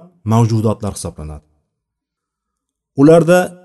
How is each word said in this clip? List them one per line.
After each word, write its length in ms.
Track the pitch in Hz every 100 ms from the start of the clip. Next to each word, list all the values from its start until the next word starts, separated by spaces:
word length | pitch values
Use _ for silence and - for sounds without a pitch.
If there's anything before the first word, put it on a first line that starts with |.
| - _
mavjudotlar 720 | 107 113 113 110 110 104 101
hisoblanadi. 520 | 95 87 82 76 78 - _ _ _ _ _ _ _ _ _ _ _ _ _ _ -
Ularda 420 | 147 165 160 180 180 -